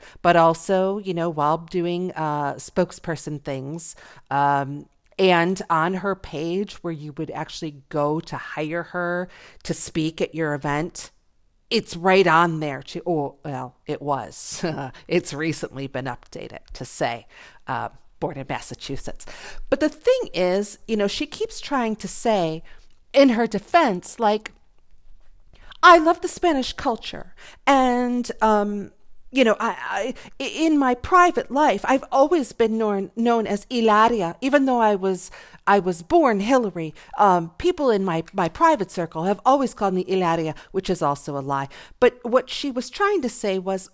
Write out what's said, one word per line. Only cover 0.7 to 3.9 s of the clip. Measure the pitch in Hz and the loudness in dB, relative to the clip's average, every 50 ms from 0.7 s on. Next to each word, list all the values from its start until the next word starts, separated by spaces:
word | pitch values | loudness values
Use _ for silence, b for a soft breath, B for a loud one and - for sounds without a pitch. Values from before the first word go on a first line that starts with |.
| 190 185 190 190 196 214 | 2 2 2 0 -2 -4
you | 190 190 170 | -4 -6 -4
know, | 170 165 175 | -2 -2 -4
while | 156 156 147 147 160 | -2 0 0 0 0
doing, | 165 165 160 - 180 170 175 175 175 185 180 - | -2 -4 -4 -4 -2 -2 -2 -2 -4 -4 -6 -6
uh, | 156 160 151 147 147 143 139 - | -4 -4 -4 -2 -2 -4 -4 -6
spokesperson | - - - - 185 180 180 - - - 175 156 - - 156 151 139 | -6 -10 -6 0 0 0 0 -2 -12 -8 -8 -8 -8 -8 -10 -10 -10
things, | - 151 139 135 123 139 160 170 - - | -8 -8 -8 -8 -8 -10 -12 -10 -10 -12